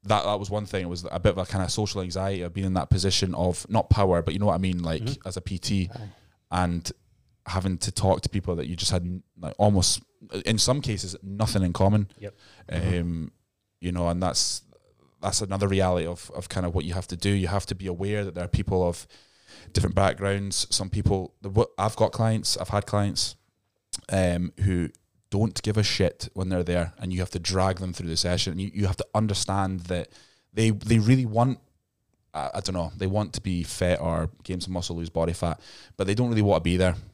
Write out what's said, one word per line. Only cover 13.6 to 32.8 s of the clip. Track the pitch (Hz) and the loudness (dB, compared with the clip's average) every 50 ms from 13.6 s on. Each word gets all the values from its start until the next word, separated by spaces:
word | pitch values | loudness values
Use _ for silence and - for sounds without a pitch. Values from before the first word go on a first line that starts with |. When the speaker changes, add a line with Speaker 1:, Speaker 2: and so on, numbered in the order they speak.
| _ _ _ _ | _ _ _ _
Speaker 1:
you | - 90 87 | -6 -4 -2
know, | 87 87 85 | 0 0 0
and | 87 87 90 | 0 0 0
that's, | 90 67 - - - - - _ _ _ _ _ _ _ 55 69 69 _ _ | 0 0 0 0 0 -2 -6 _ _ _ _ _ _ _ _ _ _ _ _
that's | 76 98 101 - 113 | -6 -2 -2 -2 -2
another | 95 98 98 101 98 | 0 0 0 2 2
reality | 98 95 95 92 90 90 80 | 4 4 4 4 4 2 0
of, | 82 87 85 - - - | -2 -6 -8 -12 -12 -12
of | 67 90 - | -12 -10 -6
kind | - 98 90 | -4 -2 -2
of | 87 85 | 0 0
what | 90 73 | -2 -2
you | 85 87 | -2 -4
have | 95 90 - | -4 -6 -6
to | 92 | -8
do. | 82 - 98 | -4 0 2
You | 101 101 92 85 | 2 2 2 2
have | 95 101 95 | 0 -2 -2
to | - - | -2 -6
be | 90 95 95 | -6 -6 -8
aware | 87 85 98 101 104 107 101 | -6 -4 -4 -2 -2 -2 -2
that | 95 80 | -4 -4
there | 90 87 | -6 -6
are | 85 | 0
people | - - 98 - 95 92 90 87 | 0 0 0 2 2 2 2 2
of | 87 - - _ - - _ _ _ _ _ _ - - - - - | 0 -2 -10 _ -20 -20 _ _ _ _ _ _ -20 -20 -20 -2 0
different | - - - - | 2 2 2 4
backgrounds. | - 98 95 - - 98 98 98 101 98 98 92 - - - | 4 4 4 2 2 0 0 0 0 -2 -4 -4 -4 -2 -2
Some | - - 101 95 | -2 -2 -2 -2
people, | - 107 101 - 101 95 92 73 _ _ - | -4 0 2 2 2 2 -2 -6 _ _ -12
the, | 98 | -2
what, | 92 104 120 - _ | 2 2 2 2 _
I've | - 95 110 - | -2 -2 -2 2
got | - 110 101 - | 2 2 2 4
clients, | - 113 113 113 110 - - - | 2 2 2 2 2 0 -2 -2
I've | - - - | -2 -2 -2
had | - 104 101 | -2 -2 0
clients, | - - 104 101 101 - - - - - _ _ _ _ _ _ _ _ _ _ _ - - - - | 0 0 0 2 0 0 -2 -4 -4 -6 _ _ _ _ _ _ _ _ _ _ _ -14 -12 -8 -2
um, | - 95 92 90 87 87 87 80 - - | 2 2 4 4 2 0 -2 -4 -2 0
who | 98 98 92 87 85 69 - - _ _ _ _ _ _ | 2 2 2 2 0 -4 -6 -12 _ _ _ _ _ _
don't | - 98 110 110 - - - | 0 0 0 0 0 -4 -4
give | 107 104 | -2 0
a | 110 104 | 2 2
shit | - - - 98 87 - _ - - _ | 2 2 2 2 2 2 _ -14 -12 _
when | - 92 92 | -6 -4 -2
they're | 92 90 90 | 0 -2 0
there, | 82 87 87 85 82 - - | 0 0 0 0 -2 -6 -8
and | - 92 92 | -8 -6 -2
you | 90 | -2
have | 90 - | -4 -4
to | - - | -4 -6
drag | 85 - 92 95 92 95 95 87 | -4 0 2 2 2 2 2 -2
them | 98 90 87 | -4 -8 -6
through | - 90 85 | -6 -6 -4
the | 82 | -2
session. | 80 - 87 87 90 - 95 82 90 | -2 0 0 0 0 -2 -2 -4 -4
You, | 95 101 - | -6 -6 -4
you | 98 104 | -2 0
have | 92 92 | 0 0
to | - - - _ | -2 -6 -2 _
understand | 107 110 107 101 - - - 95 98 98 95 95 92 | 0 0 2 0 -2 -2 -2 0 0 0 -2 -2 -6
that | 85 87 92 87 - - _ - - _ _ _ _ _ _ | -4 -4 -4 -4 -4 -6 _ -20 -20 _ _ _ _ _ _
they, | 107 113 113 | 2 2 2
they | 110 101 - 107 117 113 | 2 0 2 2 4 4
really | 104 107 131 131 127 | 6 6 6 6 4
want, | 113 107 110 120 131 131 - _ _ _ _ _ _ _ _ _ _ _ _ _ _ - | 0 2 2 2 2 2 -2 _ _ _ _ _ _ _ _ _ _ _ _ _ _ -8
I, | 76 73 69 - | -6 -6 -6 -6
I | - | -6
don't | 92 - 92 | -6 -4 -2
know, | 87 | -2